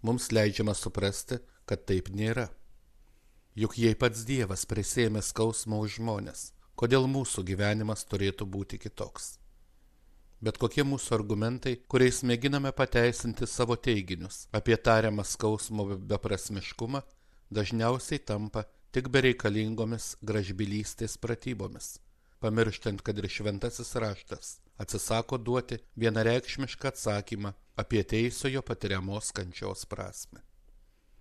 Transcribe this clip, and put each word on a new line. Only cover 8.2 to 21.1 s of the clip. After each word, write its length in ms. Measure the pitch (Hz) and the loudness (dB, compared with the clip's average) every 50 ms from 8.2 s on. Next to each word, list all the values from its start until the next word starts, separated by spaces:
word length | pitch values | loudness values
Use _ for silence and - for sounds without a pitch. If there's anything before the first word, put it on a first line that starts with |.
| 98 98 95 - 110 98 | 0 0 0 -2 -6 -6
būti 320 | 95 98 98 - - 107 | -6 -6 -6 -6 -8 -10
kitoks? 560 | - 107 - - 107 - - - - - - - - - - - - - - _ - - _ _ _ - - - - - - - - | -10 -10 -8 -8 -8 -8 -8 -10 -12 -12 -14 -16 -20 -20 -20 -20 -20 -20 -20 _ -20 -20 _ _ _ -20 -20 -20 -20 -20 -16 -6 -4
Bet 160 | 107 107 - | -4 0 2
kokie 240 | - - - - 143 | 0 2 2 2 2
mūsų 320 | 139 139 135 - - 123 | 2 0 -2 0 0 0
argumentai, 640 | 110 107 104 107 104 107 113 123 127 - 139 123 - - | 0 2 0 0 0 0 0 -2 -2 -2 -2 -4 -4 -2
kuriais 380 | - - 127 127 127 123 - - | 2 6 6 8 6 6 4 2
mėginame 460 | 123 120 117 120 139 139 143 139 135 131 | 2 2 2 2 2 2 2 0 0 0
pateisinti 720 | - 135 123 - 123 117 120 117 - - 120 113 - 123 | 0 0 2 4 6 6 6 4 0 -4 -6 -4 -4 -4
savo 300 | 110 - - 127 117 120 113 | -2 0 0 2 2 2 2
teiginius 680 | - 131 117 104 95 87 92 85 82 92 - - - - | 2 2 2 2 0 -2 -6 -6 -8 -10 -12 -14 -10 -4
apie 240 | - 107 - - 113 | -4 0 4 4 4
tariamą 480 | 107 - - 113 110 110 110 104 104 98 | 6 6 6 6 6 6 4 2 0 -2
skausmo 600 | - - - - 107 107 104 - - 113 104 101 98 101 | -4 -2 0 0 0 0 0 -2 -4 -4 -2 -2 -2 -4
beprasmiškumą, 1080 | 95 98 101 104 98 - - 101 92 - - 107 98 92 - - - 117 117 135 139 135 - - _ _ - - - - - 101 | -6 -2 -2 -2 -2 0 0 -2 -2 -2 -4 -6 -6 -6 -8 -8 -6 -6 -4 -4 -6 -6 -10 -16 _ _ -20 -20 -20 -16 -4 -2
dažniausiai 640 | 107 104 - - 113 113 117 127 131 - - 156 143 | -2 0 0 0 2 2 2 2 0 -2 -4 -4 -4
tampa 460 | - - 107 104 107 107 - 110 107 - - _ - - | -2 -2 -2 -2 -4 -4 -4 -6 -6 -6 -10 _ -18 -4
tik 160 | - 127 131 131 | -2 -2 0 4
bereikalingomis 1080 | 123 135 127 131 120 - - 110 101 107 110 107 113 110 113 110 117 110 - - - - | 6 6 8 6 6 4 4 2 2 2 2 0 0 -2 -2 -2 -2 -4 -6 -8 -10 -6
gražbylystės 960 | - 101 107 107 101 90 98 92 110 101 101 107 104 - - - 117 104 | -4 -2 0 0 0 -2 -2 -2 -2 -2 -2 -2 -4 -6 -6 -6 -6 -6